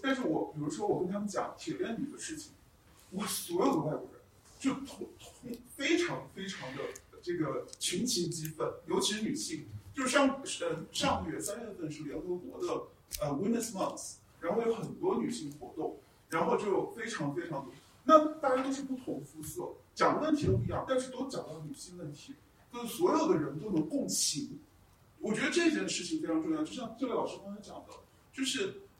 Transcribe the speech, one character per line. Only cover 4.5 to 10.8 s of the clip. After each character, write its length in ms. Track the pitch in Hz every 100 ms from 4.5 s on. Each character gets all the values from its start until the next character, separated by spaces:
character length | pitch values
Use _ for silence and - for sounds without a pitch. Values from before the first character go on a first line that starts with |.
| -
就 120 | 269 - -
同-， 220 | - - -
同-， 400 | - - - 247 - -
非 200 | 294 339
常 300 | 349 - - -
非 100 | 190
常 220 | - 131 143
的 80 | 123 - - -
这 120 | 175
个 320 | 160 147 127 - -
群 260 | - 175 247
情 240 | 180 160
激 180 | 156 156
愤， 220 | - - - -
尤 120 | -
其 140 | -
是 80 | 214
女 120 | 220
性。 320 | - - 320 - - -
就 100 | -
是 60 | 254
上， 180 | 294 269 - - -
呃， 260 | 170 156